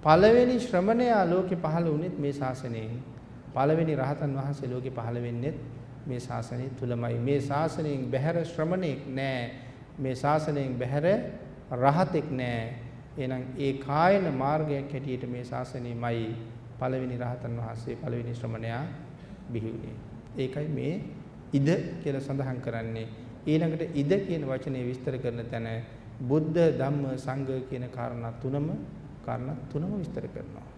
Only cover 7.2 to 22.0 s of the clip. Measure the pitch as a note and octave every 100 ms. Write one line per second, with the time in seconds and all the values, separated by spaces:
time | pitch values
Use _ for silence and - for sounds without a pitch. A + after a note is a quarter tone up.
7.2 | B2 C#3+ C#3+ C#3+ D#3+ - D3+ C#3 B2 C3
8.2 | D3 E3+ D#3+ - D#3+ F#3 F3 C3 - C3
9.2 | C3+ C3 A#2 - - - - - C3 B2+
10.2 | C#3+ D#3 D3+ C#3 C3+ A#2+ B2 C#3+ D#3+ G#3+
11.2 | A#3+ - - - - B2 C3 D#3 F#3 E3+
12.2 | D3+ C3 B2 A2+ A2+ A#2+ - - - -
13.2 | B2+ B2+ B2+ B2+ C#3 C3+ C3+ C#3+ F3 G3+
14.2 | F3 C3+ C3+ D#3 D#3 C#3 C#3 C#3 C#3 B2+
15.2 | B2 B2 B2 B2 B2 C3 A#2+ A#2 A#2 A#2
16.2 | A2+ A#2 - - - - B2+ C3 B2+ B2
17.2 | B2 B2 B2 A#2 A2+ A#2 B2 A#2+ C3 A#2+
18.2 | A#2 A#2 A#2 A2 A2+ A#2 D#3+ - - -
19.2 | - - - A#2 A2 A2+ - - - -
20.2 | - - C3 D3 D3+ C#3 B2+ F3 - -
21.2 | - - - C3+ C#3 F3 - -